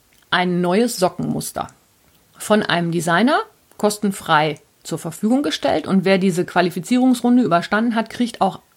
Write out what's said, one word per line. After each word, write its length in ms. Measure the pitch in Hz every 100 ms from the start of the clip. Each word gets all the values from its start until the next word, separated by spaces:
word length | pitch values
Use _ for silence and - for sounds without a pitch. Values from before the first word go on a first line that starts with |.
| _ _ -
ein 320 | 175 180 175
neues 340 | 175 190 240 -
Sockenmuster 720 | 180 - 147 151 - - - - _ _ _ _ _ -
von 260 | - 214
einem 300 | - 170 170
Designer 480 | 170 165 170 240 339 440 _ _ -
kostenfrei 840 | 208 208 208 190 - 156 151 151 _ _
zur 140 | - 165
Verfügung 460 | 170 - 214 262
gestellt. 440 | 302 - - 311 -
Und 180 | 190 180
wer 140 | 190
diese 260 | 190 175 170
Qualifizierungsrunde 1000 | 180 175 190 165 247 262 247 240 247
überstanden 520 | 233 170 175 208 233 226
hat, 140 | 226
kriegt 300 | - 240 -
auch 220 | 190 - _